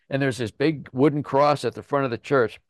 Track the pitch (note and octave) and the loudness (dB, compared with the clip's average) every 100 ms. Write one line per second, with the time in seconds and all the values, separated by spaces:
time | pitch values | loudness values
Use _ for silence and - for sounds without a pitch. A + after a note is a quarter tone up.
0 | - C#3 C#3 A#2+ A2 - C#3+ D3 - B2+ | -6 -2 -2 -2 -4 -2 -2 -2 -4 2
1 | D3 C#3+ B2+ C3+ D3 D3 A#2+ G#2+ - C#3+ | 2 2 0 2 2 2 -2 -8 -4 -2
2 | C3+ A#2 - C#3 A2 - | 0 -4 0 2 2 -2